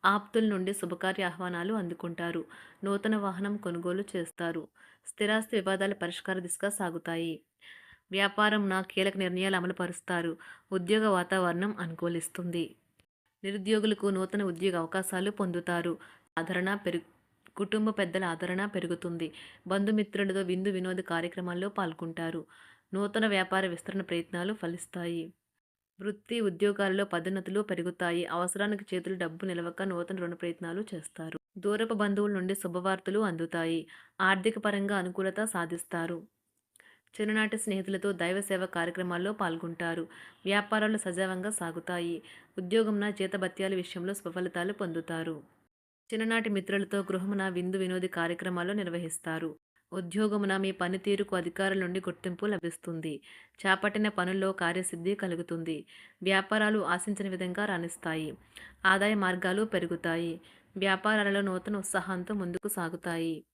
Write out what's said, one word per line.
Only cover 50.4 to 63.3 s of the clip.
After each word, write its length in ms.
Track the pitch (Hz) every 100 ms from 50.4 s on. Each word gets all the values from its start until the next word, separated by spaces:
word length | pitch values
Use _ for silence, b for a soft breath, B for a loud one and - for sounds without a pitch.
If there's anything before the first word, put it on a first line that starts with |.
| 196 190
మీ 140 | 190
పనితీరుకు 640 | 190 180 190 202 202 196 185
అధికారుల 440 | 170 - 196 190
నుండి 200 | 180 185
గుర్తింపు 460 | 185 170 185 175 208
లభిస్తుంది. 760 | 196 170 - - 165 160 143 B B B - 196
చేపట్టిన 440 | 190 208 208 214
పనుల్లో 420 | 208 180 190 190
కార్యసిద్ధి 640 | 190 170 180 180 170 175 202
కలుగుతుంది. 680 | 190 170 170 170 165 156 - B B B
వ్యాపారాలు 560 | 180 190 196 214 214 214
ఆశించిన 500 | 165 180 208 196 196
విధంగా 360 | 185 185 180 208
రాణిస్తాయి. 720 | 180 170 - 165 160 156 - B B B B 190
ఆదాయ 280 | 190 202
మార్గాలు 500 | 214 185 180 185 190
పెరుగుతాయి. 800 | 220 185 170 170 170 165 170 165 B B B 196
వ్యాపారాలలో 640 | 196 190 214 214 202 196
నూతన 360 | 196 185 208 208
ఉత్సాహంతో 560 | 185 196 175 185 180
ముందుకు 340 | 208 175 175 208
సాగుతాయి. 760 | 190 165 175 180 165 165